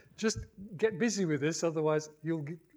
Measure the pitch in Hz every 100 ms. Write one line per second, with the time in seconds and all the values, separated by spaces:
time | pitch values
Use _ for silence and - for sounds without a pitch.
0 | - - 214 - - - 226 156 220 170
1 | 233 196 170 147 151 160 165 160 156 156
2 | 156 - 156 165 147 170 _